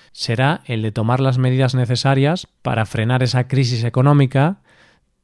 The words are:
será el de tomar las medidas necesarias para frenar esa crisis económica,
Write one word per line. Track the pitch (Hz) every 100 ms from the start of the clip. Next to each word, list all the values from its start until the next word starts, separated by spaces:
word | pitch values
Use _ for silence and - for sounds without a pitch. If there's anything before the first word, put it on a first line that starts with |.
| _
será | - - 117 135 175 -
el | 117
de | 110
tomar | 107 110 127
las | 135 127
medidas | 127 127 131
necesarias | 131 120 123 135 135 139 180 - _
para | - 113 107
frenar | 117 110 127
esa | 123 127 127
crisis | 131 123 120
económica, | 117 127 139 143 131 135 151 196 _ _ _ _ _ _